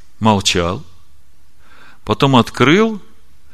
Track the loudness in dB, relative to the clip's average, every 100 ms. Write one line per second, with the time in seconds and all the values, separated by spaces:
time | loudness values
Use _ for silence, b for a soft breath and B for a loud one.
0 | -14 0 4 4 2 0 0 -2 -8 -14
1 | -14 -14 -16 -16 -16 -16 b b b b
2 | -4 2 6 6 4 4 6 6 4 0
3 | -10 -16 -16 -16 -16